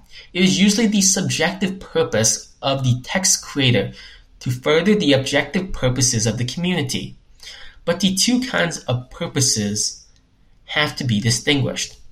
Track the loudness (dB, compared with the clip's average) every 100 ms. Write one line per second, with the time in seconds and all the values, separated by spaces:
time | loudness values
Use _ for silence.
0 | -20 -20 -8 2 2 4 4 4 2 4
1 | 2 2 0 0 0 0 -4 -4 -4 -2
2 | 0 2 2 0 -6 _ -4 0 0 0
3 | -2 -2 0 0 -2 0 2 2 0 -6
4 | -20 -20 -20 -10 -6 -4 2 2 4 4
5 | 4 2 2 -2 0 -2 -4 -2 -2 0
6 | 0 0 0 -2 -4 -4 -2 -2 -2 -4
7 | -8 -14 _ -20 -20 -18 -18 -6 -2 0
8 | 0 0 2 2 0 -2 -2 -2 -4 -4
9 | -4 -10 -6 0 0 0 -2 -2 -4 -8
10 | -18 _ _ _ _ _ -8 -2 -2 -2
11 | -2 0 0 0 0 0 0 -4 -8 -12
12 | -10